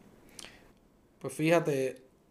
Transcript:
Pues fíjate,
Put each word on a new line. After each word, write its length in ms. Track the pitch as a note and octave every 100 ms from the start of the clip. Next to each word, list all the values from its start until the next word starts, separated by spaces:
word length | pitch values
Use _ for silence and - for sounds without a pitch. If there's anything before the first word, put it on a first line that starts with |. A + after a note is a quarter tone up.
| - - - - - - - _ _ _ _ _
Pues 140 | C3+
fíjate, 680 | - D#3 E3+ D#3+ C#3 C3 - - _ _